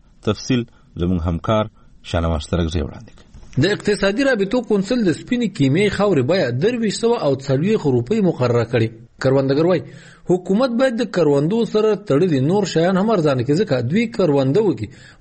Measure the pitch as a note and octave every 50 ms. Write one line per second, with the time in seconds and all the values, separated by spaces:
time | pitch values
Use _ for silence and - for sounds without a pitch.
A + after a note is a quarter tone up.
0 | - - - - - A2 G#2 - - - C3+ B2 A#2 - - - - - - -
1 | E2+ F2 F#2 F2+ D#2+ F2+ E2+ E2 - - A2+ G#2+ G#2+ G#2+ - - - - - -
2 | - - - F2 E2 E2 E2 D#2 - - - E2 F2 E2 D#2+ E2+ C#2+ B1+ - -
3 | - - - - - - - - - - - - C3+ F#3+ G#3 - - - G#3 G3
4 | G3+ G3 G3+ A3 C#4 C4+ C4 G#3 G3 F#3+ A3 B3+ A#3 - A3 G3 F#3+ - B3+ B3
5 | A3+ F3+ D#3 - - - B3+ A#3+ A#3+ A3 - - C#3+ C3+ C3+ F3 G#3 G3+ - -
6 | G3+ G#3 F#3 C#3 B2 B2+ E3+ G3 D#3+ B2 A#2+ B2 D#3 G#3+ B3 A#3 A3+ G#3 - -
7 | - A3+ A#3 - D#3 D3 C3+ C3+ C3+ - C3+ C3 D#3+ G3 A3 G3 D3 D3 B2+ A#2+
8 | A#2 - G#3+ A3+ G3+ F3 D3+ - B2+ A#2+ A#2+ A#2 A2+ - - A#2+ A2+ A2 - -
9 | - - _ - - C3+ C3 C#3 C3+ C3+ C#3 C#3 E3 F3 F#3 D3+ - - - -
10 | - - - - - - F3 F3+ F3+ - F#3+ G#3 C4 C4+ A#3 A3+ C4+ C4+ A#3+ A3
11 | B3 - - F#3 E3 D3+ C#3+ C#3 C#3+ D#3+ G#3 A#3 A3+ - - G#3+ G#3+ A3 G#3+ G3
12 | G#3 - C3+ C#3 F3+ F#3+ D#3 C3 C3 D3 F3+ G#3 G3+ - - D#3+ E3 F3+ G3 F3+
13 | G3 A3+ A3+ F#3 D3+ D3+ C3+ B2+ A#2 A#2+ D3 E3 A3 G#3+ C#3 B2+ A#2+ B2 D#3 A3
14 | A#3 A3+ A#3 - F#3+ D#3+ C#3 C#3 C3+ C3 - G3+ A3+ G3 C#3 - G#2 - - -
15 | - - - -